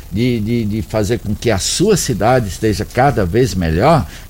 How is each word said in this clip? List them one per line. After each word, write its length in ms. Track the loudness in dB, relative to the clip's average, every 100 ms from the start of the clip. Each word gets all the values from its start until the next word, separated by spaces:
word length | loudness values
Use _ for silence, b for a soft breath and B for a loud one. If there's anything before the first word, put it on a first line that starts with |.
| -8
de, 300 | -2 0 0
de, 240 | -2 -2
de 160 | -2 -4
fazer 380 | -4 -2 0 -2
com 160 | -4
que 160 | -4 0
a 80 | 0
sua 400 | -2 0 2 2
cidade 500 | 0 0 2 2 0
esteja 340 | -2 -2 -2 -2
cada 400 | 0 2 2 0
vez 280 | 2 0
melhor, 520 | 0 0 2 4 4 0 B B